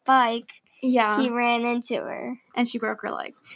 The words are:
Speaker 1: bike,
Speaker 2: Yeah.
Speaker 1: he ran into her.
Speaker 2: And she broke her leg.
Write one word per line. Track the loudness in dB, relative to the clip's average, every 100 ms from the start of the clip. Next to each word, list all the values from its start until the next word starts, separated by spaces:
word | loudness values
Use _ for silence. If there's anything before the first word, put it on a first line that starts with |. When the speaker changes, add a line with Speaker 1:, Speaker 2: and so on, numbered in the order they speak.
| 2
Speaker 1:
bike, | 4 4 0 -6 -20 _ _
Speaker 2:
Yeah. | 0 2 4 2
Speaker 1:
he | 0
ran | 0 0 0 0
into | -4 -4 -6
her. | -6 -10 -10 -12 _
Speaker 2:
And | -2 -2
she | -2
broke | -6 -6
her | -8
leg. | -8 -10 -14 -20